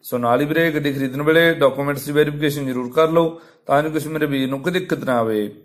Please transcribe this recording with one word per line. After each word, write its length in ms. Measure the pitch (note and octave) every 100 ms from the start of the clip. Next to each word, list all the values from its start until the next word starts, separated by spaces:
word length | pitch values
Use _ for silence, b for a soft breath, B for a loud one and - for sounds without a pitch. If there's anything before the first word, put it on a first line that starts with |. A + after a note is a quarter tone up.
ਸੋ 140 | - B2
ਨਾਲ 240 | A#2+ B2
ਹੀ 40 | D3
ਵੀਰੇ, 260 | D#3 E3
ਗੱਡੀ 220 | D3+ C#3+
ਖਰੀਦਣ 280 | C#3 C3+ C3
ਵੇਲੇ 320 | D3 D#3+ E3+
ਡਾਕੂਮੈਂਟਸ 520 | D#3+ C3+ C3+ C#3 C#3 C#3+
ਦੀ 60 |
ਵੈਰੀਫਿਕੇਸ਼ਨ 540 | D3 D3+ D3 D3+ C#3+ C3+
ਜ਼ਰੂਰ 260 | B2 B2
ਕਰ 140 | B2 D#3+
ਲਓ, 320 | E3 E3 E3 B B -
ਤਾਂ 160 | C#3+
ਜੋ 60 | D#3
ਕਿਸੇ 200 | D#3 C#3+
ਮੇਰੇ 160 | D#3 D3
ਵੀਰ 240 | C#3 C3
ਨੂੰ 100 | C3+
ਕੋਈ 120 | C3+
ਦਿੱਕਤ 320 | F3+ F3+ F#3+
ਨਾ 160 | C#3+ B2
ਆਵੇ। 280 | A2+ G#2+ G#2 G#2